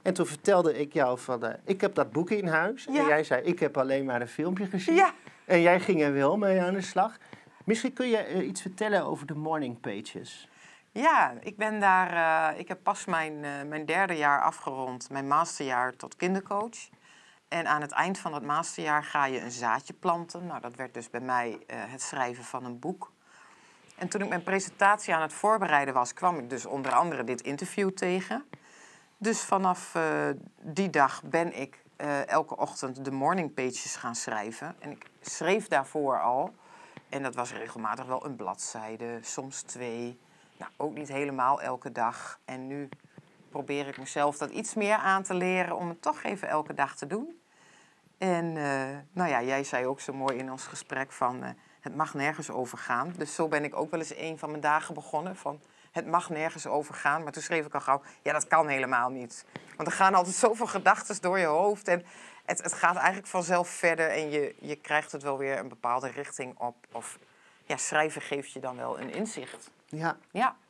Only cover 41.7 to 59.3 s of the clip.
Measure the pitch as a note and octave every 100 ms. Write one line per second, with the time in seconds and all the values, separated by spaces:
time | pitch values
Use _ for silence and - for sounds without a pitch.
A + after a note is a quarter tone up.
41.7 | B2+ C3+ A#2+ A2+ - - - - C3 C3
42.7 | C#3+ C#3 - _ - _ _ _ C#3+ C3+
43.7 | C#3+ C#3 C#3 C3+ D#3 D3 D3 D3 - -
44.7 | A3 G3+ G#3+ F#3+ F#3+ F#3+ F3+ F3+ F#3 F3
45.7 | - F3 E3+ - D4+ - G3+ - D3+ D3+
46.7 | D3 C#3 - C#3+ G3+ D#4 E4+ _ _ -
47.7 | - _ _ _ _ F#3+ F3 E3+ D#3+ C#3+
48.7 | C3+ C3 C#3 C#3+ F3+ F3 B2+ B2 C3+ C#3
49.7 | C3 B2+ C3+ - C3+ C3+ B2 C3 C3 -
50.7 | - - C3 C3+ - B2+ B2 B2+ B2 _
51.7 | _ C#3 C#3+ D#3 D3 C#3+ D3+ - A#2 B2
52.7 | B2 - B2 D3+ F3 D3+ - D#3+ D3+ D3
53.7 | - D3+ E3+ D#3+ - D#3+ D#3 D3+ D3+ D3+
54.7 | D#3 - D3+ D3 D3+ F3+ F#3+ - D3 _
55.7 | _ _ E3 D#3+ E3+ F3 D#3 D#3+ D#3 C#3
56.7 | C#3+ C#3+ - C#3+ D3+ D3+ D3 - E3 D3
57.7 | C#3+ - C#3 - - C#3+ D3+ - E3 D#3
58.7 | C3+ C3 B2+ B2+ C3 A#2+